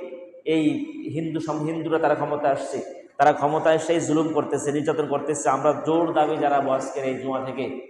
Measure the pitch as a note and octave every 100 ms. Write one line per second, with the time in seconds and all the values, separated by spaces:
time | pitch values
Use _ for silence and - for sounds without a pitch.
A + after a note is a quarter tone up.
0 | - - - - D3+ D#3+ D3+ C#3+ D4+ -
1 | - C#3 E3 D#3 D3+ D3+ D3+ E3 D#3+ D#3+
2 | D#3 D3 D3 D3 D3 C3 - B2 - -
3 | - - C#3+ C#3+ C#3+ D#3 D#3 D#3+ E3 E3+
4 | C3+ D3+ D3+ D3 C3 C#3+ C#3+ C#3+ D3 D#3+
5 | D3 C#3 C#3 D3+ D3 C#3 D3 C#3+ D3+ E3
6 | D#3+ D#3 D3+ D#3 C#3+ C#3+ C3+ C3 C3+ C#3+
7 | C3 B2+ C3+ C3 C3 B2+ A#2+ -